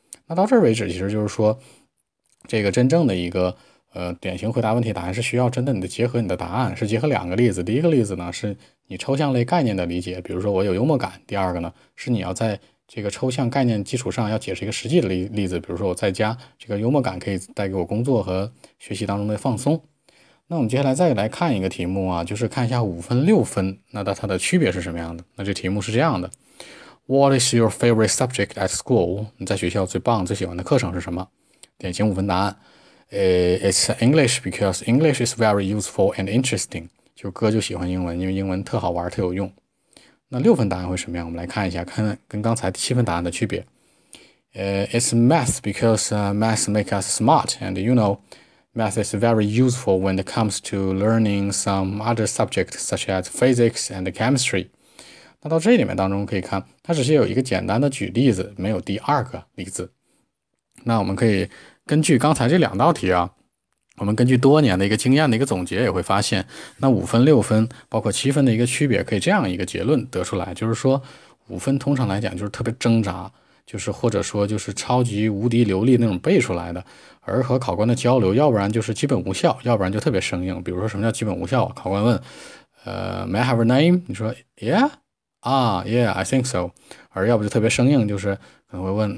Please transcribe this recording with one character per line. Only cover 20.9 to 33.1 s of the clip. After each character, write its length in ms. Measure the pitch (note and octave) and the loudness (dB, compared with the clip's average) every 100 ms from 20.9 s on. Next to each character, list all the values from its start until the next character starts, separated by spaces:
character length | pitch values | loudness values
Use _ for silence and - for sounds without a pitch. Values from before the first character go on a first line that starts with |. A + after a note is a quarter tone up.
再 180 | C3 F3 | 2 2
来 160 | G#2+ G#2+ | 2 -2
看 260 | - E3+ | -2 -2
一 60 | G#2 | 0
个 80 | F#2 | -2
题 160 | - | -4
目 240 | F2+ G2 F#2 | -4 -2 -2
啊， 160 | E2+ | -2
就 100 | E2+ | -4
是 140 | G#2 A#2 | -4 -4
看 160 | - | -2
一 40 | A#2+ | -2
下 140 | B2 | 0
五 180 | G#2+ E2+ | -2 -4
分、 260 | - A#2+ E3 | -2 0 4
六 180 | G3+ | 4
分， 340 | A2 - F#2+ F#2+ _ | 2 -2 -2 -4 _
那 120 | G#2 | -6
它， 120 | G2+ | -4
它 120 | F#2+ G2+ | -4 -2
的 120 | F#2 | -2
区 200 | - F3+ | 0 2
别 140 | A#2+ | 2
是 80 | F2+ | 0
什 100 | F2 | -4
么 60 | E2+ | -6
样 160 | E2 | -8
的？ 80 | E2+ - - | -10 -14 -8
那 80 | |
这 80 | G2 | -6
题 160 | F#2+ F#2 | -4 -2
目 140 | G2+ | -2
是 100 | G2 | -2
这 60 | A2+ | 2
样 200 | D#3+ F#2+ | 2 0
的， 120 | F2+ - _ - - - - - - | -4 -12 _ -20 -20 -20 -20 -16 -2
What 220 | C3+ C#3 | 4 6
is 220 | C3+ B2 | 4 4
your 160 | A#2+ A2 | 4 2
favorite 400 | - A#2+ A2 G#2+ | 2 2 4 2
subject 380 | - B2+ - G2+ - | 0 -2 -2 -4 -2
at 120 | F#2+ | -4
school？ 600 | - - A#2 F2 G2+ G#2+ - | -4 0 2 2 -2 -8 -8
你 80 | F#2 | -6
在 100 | G2 | -2
学 140 | F2 | -2
校 160 | G2+ F#2 | 0 -2
最 120 | F2+ | -2
棒、 280 | A#2 A2+ F2+ | 0 0 0
最 100 | G#2+ | -4
喜 80 | |
欢 100 | F#2 | -4
的 80 | F2 | -4
课 160 | - C3+ | 0 0
程 140 | F2 | 0
是 80 | F2+ | -4
什 100 | E2+ | -6
么？ 160 | F2+ F2+ _ _ _ - _ | -8 -8 _ _ _ -20 _
典 120 | F#2+ | -6
型 160 | F2 G#2+ | 0 0
五 60 | |
分 140 | F#2 G2 | 0 0
答 100 | F#2 | 0
案。 180 | G2+ - _ _ _ _ | -2 -4 _ _ _ _
呃， 100 | _ | _